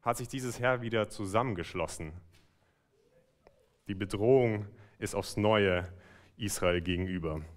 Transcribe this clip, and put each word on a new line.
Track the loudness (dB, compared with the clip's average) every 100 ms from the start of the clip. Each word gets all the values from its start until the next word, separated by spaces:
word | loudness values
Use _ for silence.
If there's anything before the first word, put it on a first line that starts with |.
hat | -2 -2
sich | -4
dieses | -6 -6 0
Heer | 0 0
wieder | 0 0 0
zusammengeschlossen. | -4 -2 0 0 -2 -6 -4 -4 -6 -10 -12 -18 -20 _ _ _ _ _ _ _ _ _ _ -20 _ _ _ -10
Die | -6
Bedrohung | -4 0 6 6 6 0 -6 -14 -20 _
ist | -6 -4
aufs | -4 2
Neue | 4 6 4 2 -2 -12 -20 -20 -20 -6
Israel | -6 0 2 2
gegenüber. | 0 -2 -2 -2 -4 -6 -8